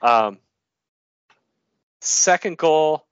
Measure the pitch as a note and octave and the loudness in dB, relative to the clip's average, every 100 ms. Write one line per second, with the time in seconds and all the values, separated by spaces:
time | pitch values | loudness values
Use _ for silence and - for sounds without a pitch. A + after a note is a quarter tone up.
0 | A#2+ A#2 G#2+ G2 _ _ _ _ _ _ | 0 2 0 -6 _ _ _ _ _ _
1 | _ _ _ _ _ _ _ _ _ _ | _ _ _ _ _ _ _ _ _ _
2 | - - - F3+ G#3 E3 E3 D#3 D#3 D#3 | -6 -2 0 0 -4 -4 0 2 0 -4
3 | _ | _